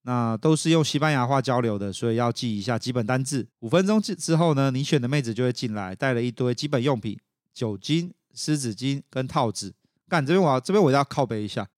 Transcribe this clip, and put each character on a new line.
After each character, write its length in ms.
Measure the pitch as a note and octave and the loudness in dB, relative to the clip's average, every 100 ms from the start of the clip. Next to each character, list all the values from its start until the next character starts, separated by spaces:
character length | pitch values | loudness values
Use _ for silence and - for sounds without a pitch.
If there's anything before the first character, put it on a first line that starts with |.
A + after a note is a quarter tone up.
那 320 | B2 B2 A#2 A2 | -4 -2 -2 0
都 180 | D#3+ D#3 | 2 2
是 140 | D#3+ | 4
用 120 | E3 | 4
西 160 | D3 C#3+ | 4 2
班 140 | D#3 | 2
牙 140 | C#3 B2 | 2 2
话 160 | C#3 | 0
交 180 | C3 B2 | 2 2
流 180 | A#2 G#2 | 2 -2
的， 140 | G2+ | -4
所 180 | F2+ A#2 | -4 -2
以 60 | A2+ | 0
要 160 | A#2+ | 0
记 240 | - B2 G#2 | -2 -2 -4
一 60 | |
下 160 | G2 A2+ | -2 -4
基 120 | B2+ | -2
本 160 | B2 G#2+ | -4 0
单 160 | B2+ | -2
字。 240 | C3+ C#3 - _ | -2 -4 -6 _
五 80 | A2+ | 0
分 180 | E3 F#3+ | 2 4
钟 140 | A3 | 2
之， 140 | G#3 | 0
之 200 | F#3 - | -4 0
后 200 | D#3+ E3+ | 2 4
呢， 160 | C3+ C3+ | 2 2
你 120 | C3 | 0
选 180 | C#3 D3 | 0 0
的 60 | A#2+ | 2
妹 140 | D3 | -2
子 140 | A#2 | -2
就 100 | A2 | -2
会 80 | B2+ | -2
进 220 | B2 A#2+ | -2 -4
来， 200 | G#2+ F#2 | -6 -6
带 200 | F#2 C3+ | -4 0
了 80 | A#2+ | 0
一 80 | B2 | -2
堆 240 | A2+ B2 | -2 -2
基 120 | B2 D3 | -2 -2
本 160 | C#3 | 0
用 160 | C3+ B2 | 0 0
品： 200 | G#2+ G2 _ _ _ | -4 -10 _ _ _
酒 240 | - A2+ G2 | -6 -6 -4
精、 380 | - D#3+ F3 - _ | -2 -2 -2 -12 _
湿 240 | - - D3+ | -10 -4 -2
纸 160 | B2 | -2
巾 280 | G2+ C3 C#3 - | -4 -4 -4 -6
跟 180 | C3 C3 | -6 -4
套 240 | D3+ A#2+ | 0 -2
子。 220 | - G2 - _ _ - | -2 -10 -14 _ _ -2
干， 140 | E3+ C3+ | 0 2
这 80 | |
边 80 | F#3 | 4
我 40 | E3 | 4
要， 140 | B2+ | 2
这 140 | - | 2
边 100 | G3+ | 4
我 60 | D#3 | 6
要 120 | C#3 | 4
靠 200 | C#3 - | 2 0
背 180 | B2 A2 | -2 -2
一 60 | G#2 | -4
下， 180 | A#2+ G2 | -6 -8